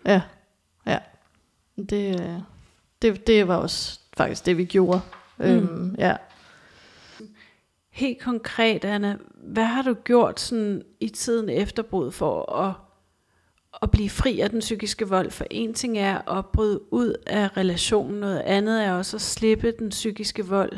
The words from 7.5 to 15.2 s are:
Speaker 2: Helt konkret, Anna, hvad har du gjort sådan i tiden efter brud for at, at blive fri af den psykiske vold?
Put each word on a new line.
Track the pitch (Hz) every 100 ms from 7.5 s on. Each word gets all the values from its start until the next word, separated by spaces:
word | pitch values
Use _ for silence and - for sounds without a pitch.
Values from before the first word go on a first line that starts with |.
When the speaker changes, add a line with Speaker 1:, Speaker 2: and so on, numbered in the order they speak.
| _ _ _ _
Speaker 2:
Helt | - 262 240
konkret, | 247 233 - - 226 214 202
Anna, | 208 202 202 - -
hvad | - 208 226
har | 254
du | 262 226
gjort | - 240 165 -
sådan | - 233 208 190 - _
i | 220
tiden | - - 233 202
efter | 131 202 -
brud | 220 185 135
for | - 160 82 - 139
at, | 190 185 - _ _ _ _ _ _ _ _ -
at | 214
blive | 214 202
fri | - 262 214
af | 202
den | 226
psykiske | - 208 208 - 196
vold? | 190